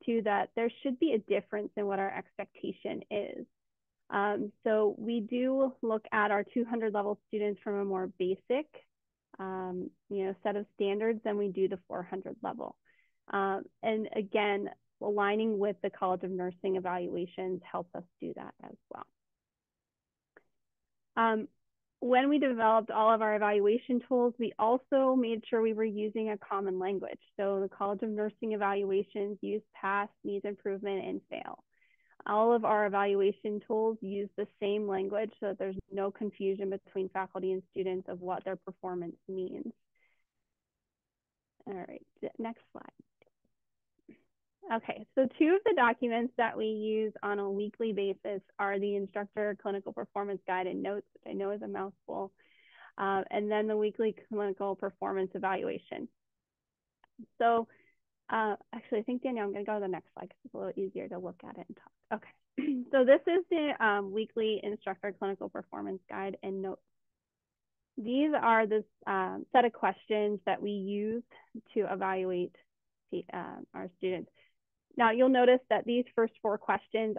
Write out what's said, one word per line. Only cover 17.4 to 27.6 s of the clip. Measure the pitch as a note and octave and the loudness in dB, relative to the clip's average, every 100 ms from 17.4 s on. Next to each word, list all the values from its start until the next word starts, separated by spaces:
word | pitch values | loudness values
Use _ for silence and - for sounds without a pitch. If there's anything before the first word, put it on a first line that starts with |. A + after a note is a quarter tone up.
| F#3 F3+ - | -6 -6 -6
helps | F3+ F3 F3 | -8 -8 -10
us | F3 - | -14 -12
do | - - | -10 -10
that | - - | -12 -16
as | - - - | -20 -20 -16
well. | - - _ _ _ _ _ _ _ _ _ _ _ _ - _ _ _ _ _ _ _ - | -16 -16 _ _ _ _ _ _ _ _ _ _ _ _ -20 _ _ _ _ _ _ _ 2
Um, | A3+ A3 - _ _ _ _ - | 2 2 -2 _ _ _ _ -6
when | A#3+ B3+ C#4 | 4 4 6
we | D4 | 4
developed | C4+ A#3 A3 A3+ A3 | 4 4 6 4 4
all | A3 A3 | 4 6
of | A3+ | 6
our | G#3+ G#3+ | 4 2
evaluation | G#3 G#3 G3+ A#3 - A#3+ - | 4 6 6 4 4 0 2
tools, | B3 A#3+ A#3 | 4 4 2
we | A3+ - | -2 2
also | G#3+ B3+ - C4+ C4+ C4 | 4 4 4 4 6 4
made | A#3 A3 - | 4 0 0
sure | A#3 | 2
we | A3+ | 4
were | G#3+ A3 | 2 0
using | G#3 G#3+ A3+ A3 | 0 -2 0 -2
a | G#3 | -4
common | - G3 G3 F#3 | -4 -2 -2 -2
language. | F#4 G4 - - _ - | -2 -2 -4 -10 _ -4
So | G3 G3 | 0 0